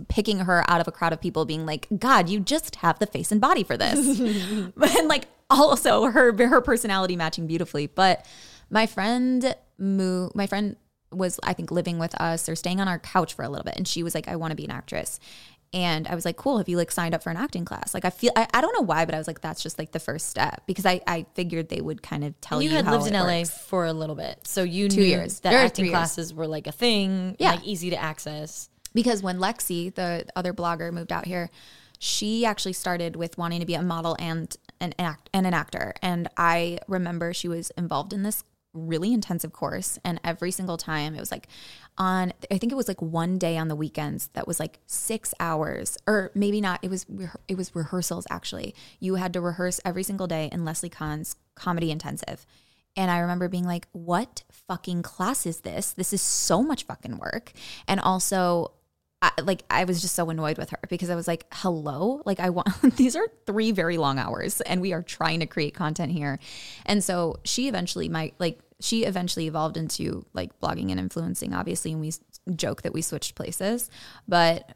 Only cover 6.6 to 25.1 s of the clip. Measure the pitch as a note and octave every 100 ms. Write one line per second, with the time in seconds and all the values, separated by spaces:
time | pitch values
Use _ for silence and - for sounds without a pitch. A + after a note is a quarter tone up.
6.6 | B3 A#3+ A3 F#3+ F#3 F3+ D#3+ E3+ D#3+ E3
7.6 | D#3+ D3 D3 - F#3+ F3 - - - -
8.6 | - G#3+ A3 - G#3 B3 B3+ B3+ C4 -
9.6 | _ - G3 F#3+ F#3 F3+ F3+ G3+ G3 G3+
10.6 | G#3 - _ _ _ F#3 F#3 - - F3+
11.6 | E3 F3 F3 E3+ E3 - E3 E3 - E3
12.6 | F3 F#3+ F#3+ E3+ - F#3 D#3+ - B2 C#3+
13.6 | - - F#3 - E3 D#3+ - E3+ D#3+ D3+
14.6 | D3 - - - - - - - - _
15.6 | _ F#3 F3 D#3 D#3+ E3+ E3+ E3 C4+ A#3+
16.6 | F3+ F3 E3+ - E3+ E3 - E3 D4 F3+
17.6 | E3+ - - F#3+ F3+ - A#3+ A3 A3+ A#3+
18.6 | E4 A#4 G3+ D#3 E3 D#3 D#3 D#3 D#3+ D#3+
19.6 | D#3+ - D#3+ E3+ - D3 - - C#3+ -
20.6 | - F#3 F#3 F3+ - E3+ - - F3 E3
21.6 | D#3+ E3 D#3 D#3 - D#3 C#3+ - - G3
22.6 | D#4 D#4 G#3 G#3+ G3+ G3+ F3+ E3+ E3+ -
23.6 | - F#3 E3 D#3+ D#3 D3+ C#3+ - - F#3+
24.6 | F3 F3+ G3+ G3 F#3+